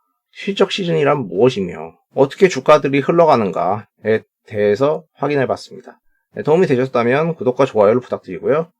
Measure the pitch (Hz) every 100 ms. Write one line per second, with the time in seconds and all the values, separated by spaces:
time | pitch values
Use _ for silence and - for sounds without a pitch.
0 | _ _ _ - - 202 196 - 175 160
1 | 143 147 98 90 123 113 90 82 82 _
2 | _ 123 139 - 185 131 160 151 147 139
3 | 135 170 160 127 98 85 85 107 - _
4 | 110 110 - _ - 107 104 104 139 165
5 | - - 143 143 117 95 - - - -
6 | _ _ _ - 123 165 170 123 131 120
7 | 117 139 165 160 123 - 135 107 101 120
8 | - 101 - 85 104 147 165